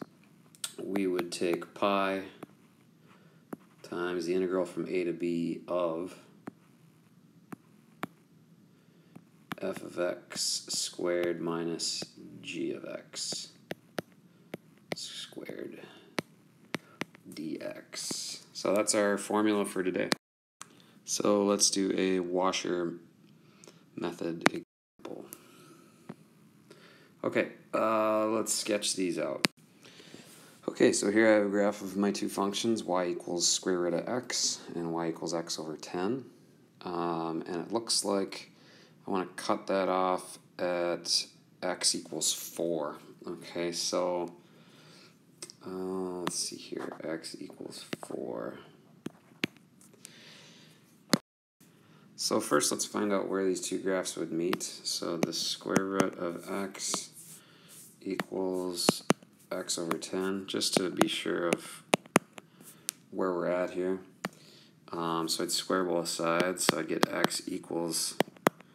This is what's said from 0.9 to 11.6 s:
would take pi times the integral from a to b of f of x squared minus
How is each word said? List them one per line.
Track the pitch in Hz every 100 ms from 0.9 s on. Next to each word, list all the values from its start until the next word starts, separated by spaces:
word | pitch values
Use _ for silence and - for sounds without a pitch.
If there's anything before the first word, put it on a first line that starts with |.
| 101 95
would | 90 87
take | - 90 82 -
pi | - 101 98 98 95 95 - - - - - - - - - - - - - - -
times | - 87 87 90
the | 85
integral | 92 92 92
from | 87 - 82
a | 92
to | 87
b | 82 87 85 82 82 -
of | 87 87 80 90 - - - - - - - - - - - - - - - - - - - - - _ - - - - - _ - - - - - - -
f | - -
of | 90 -
x | 87 - - - - - -
squared | - - - 87 87 87 85
minus | 85 85